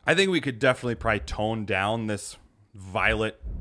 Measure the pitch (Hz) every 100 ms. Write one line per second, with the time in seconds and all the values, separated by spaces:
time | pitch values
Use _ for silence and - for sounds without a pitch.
0 | - 165 190 175 139 120 131 123 123 113
1 | 113 107 - - 107 113 101 98 101 113
2 | 110 101 - - - _ _ 101 95 95
3 | 110 110 107 - - -